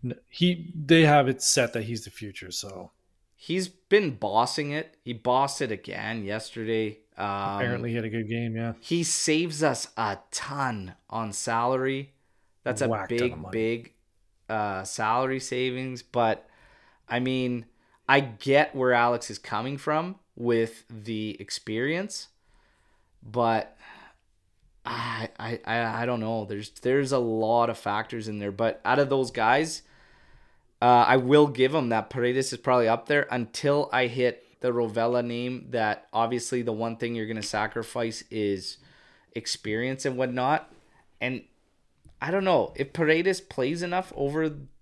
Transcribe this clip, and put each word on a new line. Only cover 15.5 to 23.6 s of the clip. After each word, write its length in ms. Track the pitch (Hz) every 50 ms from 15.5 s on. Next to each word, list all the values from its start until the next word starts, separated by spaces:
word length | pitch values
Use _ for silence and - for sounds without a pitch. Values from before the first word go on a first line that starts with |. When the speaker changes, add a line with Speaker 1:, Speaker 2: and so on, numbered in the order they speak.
| - 127 127 127 123 127 131 131 127 120
Speaker 2:
But 460 | - _ - 123 117 113 107 - - - _ _ _ - - _ _ _ _ _ _ _
I 100 | 120 120
mean, 460 | 127 131 131 131 127 123 123 120 113 - _ _ _ _ _ _ _ -
I 140 | 135 139
get 520 | 143 127 110 104 - 135 135 143 151 - -
where 200 | 139 127 127 123
Alex 360 | 120 120 120 123 120 - -
is 80 | 107 -
coming 400 | _ - - 104 113 131 143 139
from 380 | - - 151 156 165 180 190 - _ _ _ -
with 480 | 117 120 120 113 113 113 113 - - _
the 460 | 117 110 104 110 113 107 107 107 104 -
experience, 880 | 101 98 - - _ - 107 110 123 139 160 175 196 214 - - - - _ _ _ _ _ _ _ _ _ _ _ _ _ _ _ _ _ _
but 560 | - 110 107 120 120 117 113 110